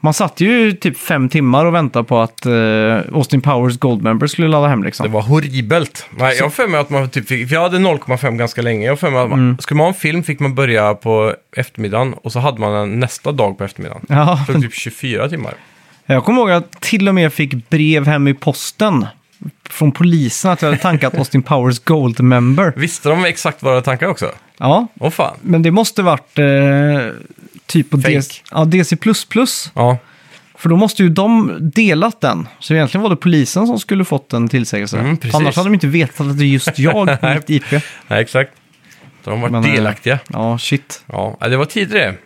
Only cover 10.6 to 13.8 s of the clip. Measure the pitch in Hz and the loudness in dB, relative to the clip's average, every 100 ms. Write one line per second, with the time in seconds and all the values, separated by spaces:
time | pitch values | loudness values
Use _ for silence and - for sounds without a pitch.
10.6 | 135 113 104 104 113 110 107 - _ - | 0 2 2 0 0 0 0 -2 _ -8
11.6 | 123 - 107 110 131 - - 117 139 117 | -8 -6 -4 -2 -4 -6 -8 -2 -2 -2
12.6 | 107 104 104 113 123 - - 143 104 98 | -2 -2 -2 -2 -4 -4 -6 -2 -2 -2
13.6 | 98 - | -10 -10